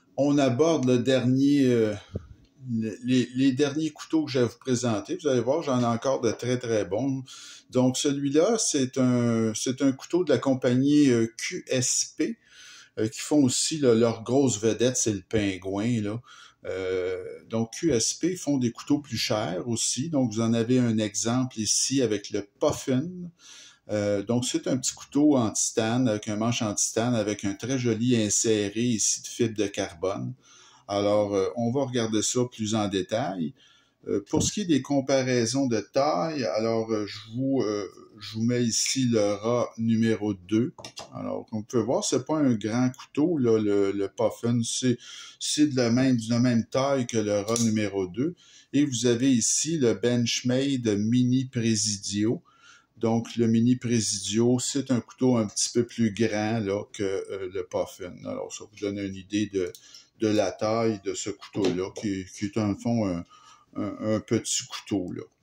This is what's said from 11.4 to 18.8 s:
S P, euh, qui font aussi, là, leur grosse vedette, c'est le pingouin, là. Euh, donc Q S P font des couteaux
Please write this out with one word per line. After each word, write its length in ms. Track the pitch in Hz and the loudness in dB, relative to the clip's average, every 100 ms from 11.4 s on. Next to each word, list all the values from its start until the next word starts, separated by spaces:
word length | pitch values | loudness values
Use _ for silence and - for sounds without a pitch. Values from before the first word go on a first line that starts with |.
| - 180 - | -8 -8 -2
S 460 | 127 123 - - - | -2 0 -2 -2 -4
P, 200 | 175 233 _ - - - - - | -4 -4 _ -20 -20 -20 -14 -4
euh, 120 | 110 | -4
qui 100 | - | -4
font 240 | - 151 | 0 4
aussi, 340 | 127 - - 160 | 4 2 -2 2
là, 160 | 127 | 4
leur 300 | 113 117 107 | 6 4 0
grosse 380 | 110 131 135 104 | 0 2 2 2
vedette, 340 | 110 104 123 127 | 0 2 2 2
c'est 180 | 113 | -2
le 100 | 101 - | -4 -2
pingouin, 720 | 110 101 92 95 101 117 117 | -2 0 -2 -6 -2 0 0
là. 200 | 101 117 - - - _ 95 | -2 -6 -12 -20 -20 _ -10
Euh, 580 | 92 92 92 90 90 90 80 - | -6 -4 -2 -2 -6 -10 -14 -6
donc 220 | 113 113 - | -4 -4 -2
Q 140 | 165 | 0
S 220 | 117 - - | 2 0 -2
P 200 | 165 180 | -4 -2
font 220 | 147 139 | -2 0
des 140 | 120 | 0
couteaux 280 | - | -2